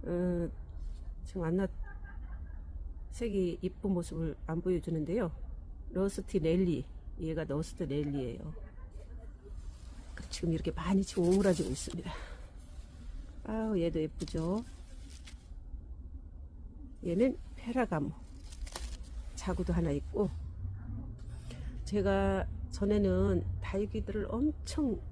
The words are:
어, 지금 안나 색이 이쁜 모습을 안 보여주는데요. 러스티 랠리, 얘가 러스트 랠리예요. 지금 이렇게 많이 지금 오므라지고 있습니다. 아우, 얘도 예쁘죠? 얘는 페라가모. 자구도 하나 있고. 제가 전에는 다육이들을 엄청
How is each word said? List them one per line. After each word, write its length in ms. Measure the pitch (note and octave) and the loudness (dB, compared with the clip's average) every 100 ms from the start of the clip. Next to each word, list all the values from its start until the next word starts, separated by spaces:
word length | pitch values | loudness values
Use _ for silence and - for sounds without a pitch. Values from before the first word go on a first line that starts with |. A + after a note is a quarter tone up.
어, 460 | - F3 F3+ F3 E3+ - - - - - - - - | 0 2 4 4 2 -2 -8 -6 -6 -6 -6 -6 -6
지금 180 | F#3+ | -2
안나 240 | E3 F3 F#3+ - - - - - - - - - - - - - - | 2 4 2 0 -6 -6 -8 -8 -8 -8 -8 -8 -8 -6 -6 -8 -8
색이 480 | - A#3 G3 F3+ E3+ | -4 0 4 4 2
이쁜 320 | F3+ - G3+ | -2 -2 2
모습을 420 | F3+ E3+ D#3+ D#3+ C#3+ - | 2 2 0 -2 -2 -2
안 160 | D#3+ | 0
보여주는데요. 720 | F3 F3+ D3+ D#3+ D3+ G3 F#3 - - - - - - | 4 2 4 0 2 2 2 -2 -8 -8 -8 -10 -4
러스티 480 | F3+ G3 - F#3 G3 | 2 2 0 0 2
랠리, 460 | D#3+ F3 F#3 D#3 - - - - | 6 6 6 4 0 -8 -10 -6
얘가 240 | D#3+ D#3+ D3+ | -2 0 0
러스트 380 | C#3+ D#3+ - | 0 -2 -2
랠리예요. 720 | D#3+ C#3+ D3 C#3 B2+ A#2 D#3 D#3 - - - - - - - - - - - - - - - - - | 0 2 2 0 0 -4 -6 -8 -10 -10 -12 -12 -10 -10 -10 -12 -10 -10 -8 -10 -12 -12 -12 -10 -8
지금 220 | - E3 | -2 2
이렇게 200 | D#3+ - | 2 0
많이 300 | - E3 F#3+ | -2 4 4
지금 220 | G3 - F3 | 4 4 8
오므라지고 400 | F#3+ G3 E3 E3 | 8 8 6 4
있습니다. 420 | C3 - F3 F3 - - - - - - - - - - - - - - | 0 -2 -4 -6 -6 -8 -10 -12 -12 -12 -12 -12 -12 -10 -8 -8 -10 -4
아우, 340 | A3 A3 G3+ | -2 2 2
얘도 220 | E3 D#3+ | 2 2
예쁘죠? 640 | D#3 - D#3 E3 D#3+ G3+ A#3+ - - - - - - - - - - - - - - - - - - - - - - - F3+ | 0 -2 -2 0 2 0 -2 -10 -12 -12 -12 -12 -12 -14 -12 -12 -10 -10 -10 -10 -10 -10 -12 -12 -14 -12 -14 -12 -12 -6 0
얘는 320 | E3+ B3+ - - - | 4 4 4 -6 -10
페라가모. 560 | - B3 A#3 D#3+ D3 - - - - - - - - - - - - - | -2 0 2 2 0 -4 -10 -12 -12 -8 -6 -4 -6 -6 -8 -8 -8 -6
자구도 360 | - F3+ F3+ | -2 0 2
하나 200 | F3 E3+ | 4 4
있고. 380 | C#3+ - - G3+ - - - - - - - - - - - - - - - - | 2 0 2 2 2 -6 -6 -6 -6 -6 -6 -6 -8 -8 -8 -8 -8 -6 -6 0
제가 640 | G#3 G3 G3 G3 F#3+ F#3 - - | 4 6 6 6 4 2 -4 -6
전에는 760 | - G3+ G#3 G3 F#3 G3 F3+ - - | 0 4 6 6 6 6 6 4 -2
다육이들을 640 | - G3 G#3 A3 G3+ G#3 G3+ | 0 0 0 0 -2 -2 0
엄청 680 | A3+ D4 - - - C#4 G#3 - | 2 2 2 -4 0 2 2 -4